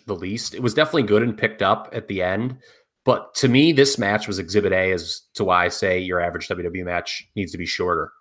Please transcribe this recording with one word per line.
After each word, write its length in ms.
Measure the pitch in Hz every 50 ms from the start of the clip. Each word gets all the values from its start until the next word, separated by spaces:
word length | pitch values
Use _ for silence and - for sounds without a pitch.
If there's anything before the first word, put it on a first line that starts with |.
| _
the 100 | - 101
least. 400 | 85 87 95 104 117 - - -
It 60 | 98 123
was 120 | 120 107
definitely 300 | 143 156 151 - 160 120
good 180 | 101 104 107 117
and 160 | 120 107 -
picked 240 | - 107 - - 98
up 260 | 95 101 - - - -
at 140 | 117 -
the 140 | - 101 92
end. 380 | 90 90 95 104 117 127 131 - _ - _ _ _ _ _ _ _
But 280 | 131 120 101 - - -
to 120 | - - 123
me, 240 | 120 135 151 170 160
this 240 | 139 139 135 - -
match 280 | 104 98 104 107 -
was 120 | - 98 92
exhibit 340 | 95 80 95 104 98 95 92
A 180 | 92 92 95 92
as 300 | 87 85 87 - - - _ _
to 80 | - 107
why 200 | 92 90 87 87
I 40 | 90
say 300 | - - - 95 92 90
your 200 | 92 90 90 87
average 280 | 85 87 85 85 - -
W 140 | 95 90 87
W 180 | 87 85 95 90
E 20 |
match 420 | 87 87 87 - - - - - _ _
needs 160 | 104 98 - -
to 40 |
be 80 | 87 87
shorter. 480 | - - - 92 90 87 80 78 - - _